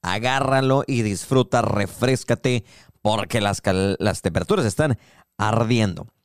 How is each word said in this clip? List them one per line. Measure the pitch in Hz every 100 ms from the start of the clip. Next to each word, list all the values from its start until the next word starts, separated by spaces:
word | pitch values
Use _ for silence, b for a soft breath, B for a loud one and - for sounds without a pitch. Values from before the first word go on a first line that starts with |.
Agárralo | 87 98 123 135 131 135 131 135 -
y | 127
disfruta, | 107 95 - 131 120 -
refréscate, | - 104 101 - 123 131 - 117 127 123 B B B _
porque | 104 107 101 117
las | 101 95
cal-, | - 92 98 98
las | 107 -
temperaturas | 95 82 - 202 117
están | - 151 120 b b b -
ardiendo. | 107 113 110 120 107 87 - _